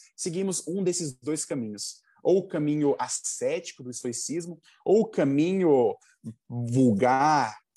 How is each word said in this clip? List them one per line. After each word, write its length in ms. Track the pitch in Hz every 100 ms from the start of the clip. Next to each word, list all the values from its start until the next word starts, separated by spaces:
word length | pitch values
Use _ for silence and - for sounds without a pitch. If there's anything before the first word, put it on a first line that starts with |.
| - -
seguimos 500 | 180 170 190 170 -
um 160 | 190
desses 300 | 180 175 156
dois 320 | 127 143 156 -
caminhos. 560 | 143 110 104 - - _ _
Ou 160 | - 190
o 80 | 190
caminho 480 | 165 151 151 143 -
ascético 840 | 123 - - - 127 165 - -
do 80 | 123
estoicismo, 680 | 120 123 117 - 160 170 165 _ _
ou 180 | - 208
o 60 | -
caminho 880 | - 139 139 165 190 170 135 113 - _ _ - - -
vulgar, 1120 | 120 117 127 127 101 123 131 151 151 113 - _